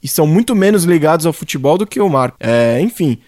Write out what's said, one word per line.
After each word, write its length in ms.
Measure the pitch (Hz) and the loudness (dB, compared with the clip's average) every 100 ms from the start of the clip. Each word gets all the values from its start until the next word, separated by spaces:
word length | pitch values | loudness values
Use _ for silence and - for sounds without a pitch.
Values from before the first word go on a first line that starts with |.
e 60 | 139 | -8
são 180 | - 151 | -2 2
muito 300 | 170 240 214 | 2 2 2
menos 280 | 190 214 | 2 2
ligados 420 | 170 170 151 160 160 | 2 2 2 0 -2
ao 60 | |
futebol 460 | 151 160 147 139 180 | -4 -8 -4 0 0
do 80 | 214 | -2
que 140 | - | -2
o 80 | 196 | 0
Marco. 280 | 139 127 - | 0 -2 -4
É, 400 | 113 117 117 117 | -2 0 2 0
enfim, 380 | 233 - 160 117 | -2 -2 -4 -4